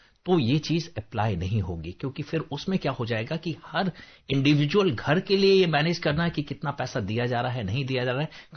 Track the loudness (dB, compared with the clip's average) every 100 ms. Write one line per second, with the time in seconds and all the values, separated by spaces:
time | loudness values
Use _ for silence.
0 | _ _ 0 2 4 0 0 -2 -2 -12
1 | -8 -4 -2 -2 -2 -2 -2 -6 -10 -8
2 | -8 -8 -6 -4 -4 -6 -4 -2 -2 -4
3 | -4 -4 -4 -6 -6 -8 -6 -2 -2 -4
4 | -20 -20 -2 2 4 4 4 4 2 0
5 | 0 0 2 4 6 6 6 4 2 0
6 | 0 0 0 -2 -6 -6 -6 -6 -4 -4
7 | -2 -2 0 0 -2 -4 -2 -2 -2 -2
8 | 0 -2 -4 -8 -12